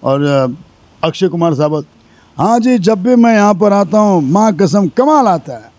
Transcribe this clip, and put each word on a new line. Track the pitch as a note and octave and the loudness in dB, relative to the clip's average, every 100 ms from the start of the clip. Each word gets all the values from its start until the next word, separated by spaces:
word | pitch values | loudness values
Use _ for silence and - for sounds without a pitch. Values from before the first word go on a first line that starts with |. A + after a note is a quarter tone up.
और, | - C3+ | -2 -2
अ, | C#3+ C#3 C3 C3 - _ _ _ D#3+ | 0 0 -2 -6 -18 _ _ _ -6
अक्षय | D#3+ F#3 | -4 -4
कुमार | E3+ E3+ | -2 -2
सावंत, | C#3 D3+ D3+ D3 _ _ _ _ - | 0 -2 -4 -8 _ _ _ _ -4
हाँ | E3 A#3+ | 0 0
जी, | A#3+ B3 | 2 0
जब | F3+ A3 | 0 -2
भी | F#3+ B3 | 0 2
मैं | A#3 A3+ | 4 4
यहाँ | G#3 | 2
पर | G3 G#3 | 2 0
आता | G3+ G3 G#3+ | 0 0 0
हूँ, | G#3+ F#3 | 2 0
माँ | C#3 F3+ A3 E3+ | 0 0 0 0
कसम, | G3 G3+ F#3+ | 0 0 -2
कमाल | - C4+ D4+ A#3+ | 0 0 2 2
आता | E3+ D3 | -2 -4
है। | A#2+ A2+ | -16 -16